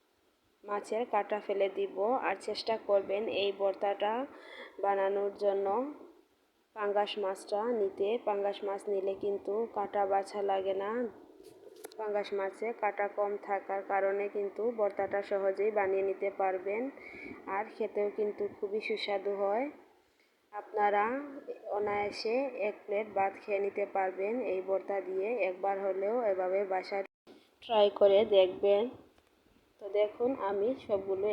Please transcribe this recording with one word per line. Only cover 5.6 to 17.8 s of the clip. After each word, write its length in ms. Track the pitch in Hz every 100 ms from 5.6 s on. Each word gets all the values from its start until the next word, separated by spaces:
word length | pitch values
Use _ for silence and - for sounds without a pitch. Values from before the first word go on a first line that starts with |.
| 196 208 277 294 - - _ _ _ _ _ 220
পাঙ্গাস 360 | 202 202 202 208
মাছটা 380 | 190 190 - 208 226 233
নিতে। 300 | 196 - 196 240 220
পাঙ্গাস 300 | 202 202 202 202
মাছ 140 | 196 208
নিলে 220 | 196 196 190
কিন্তু 300 | 202 202 - 208 226 -
কাঁটা 280 | 196 208 196
বাছা 280 | 196 190 208 196
লাগে 240 | 196 190 190
না। 80 | 196 233 240 - - - - - - - - -
পাঙ্গাস 320 | 214 208 202 202
মাছে 280 | 190 185 220 233
কাঁটা 260 | 208 202 202 208
কম 140 | 202 202 -
থাকার 340 | 196 196 196 196
কারণে 340 | 196 196 202 202 208
কিন্তু 280 | 202 190 226 226
ভর্তাটা 400 | 202 196 196 202 196
সহজেই 420 | 202 196 190 208 208
বানিয়ে 280 | 190 190 196
নিতে 200 | 190 196 196
পারবেন। 400 | 190 185 185 208 262 - - - - - - 190
আর 80 | 214
খেতেও 340 | -